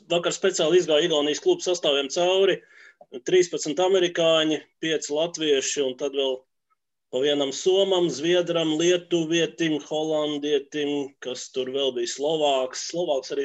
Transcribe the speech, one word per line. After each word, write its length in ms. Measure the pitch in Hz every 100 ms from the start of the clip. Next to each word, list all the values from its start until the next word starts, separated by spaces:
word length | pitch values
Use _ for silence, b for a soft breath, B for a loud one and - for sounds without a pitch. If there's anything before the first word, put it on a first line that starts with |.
| -
vakar 260 | 170 170
speciāli 460 | - 190 180 156 180
izgāju 300 | 160 151 170
Igaunijas 320 | 147 147 147
klubu 240 | 185 175 185
sastāviem 420 | 175 160 139 135
cauri. 460 | 180 180 190 196 175 B B B B - - -
Trīspadsmit 560 | 185 175 151 156 160
amerikāņi, 800 | 185 190 175 170 165 160 156 147 - _
pieci 320 | 160 147 -
latvieši 680 | 147 170 160 156 135 - 147
un 140 | 131 127
tad 160 | 143
vēl 240 | 139 135 127 - _ _ _ _ _ _
pa 80 | 127
vienam 300 | 147 143 139
somam, 540 | - 190 190 196 180 170
zviedram, 600 | 131 165 180 170 165 160 156
lietuvietim, 1000 | 175 175 - 170 160 170 160 - 160 151
holandietim, 1300 | - 156 156 151 151 147 147 143 143 151 143 143 135 -
kas 300 | 127 127 -
tur 160 | 131 127
vēl 240 | 135 135
bija, 160 | 120 117
slovāks. 760 | 131 147 160 147 135 131 - -
Slovāks 460 | 170 170 135 -
arī 100 | 139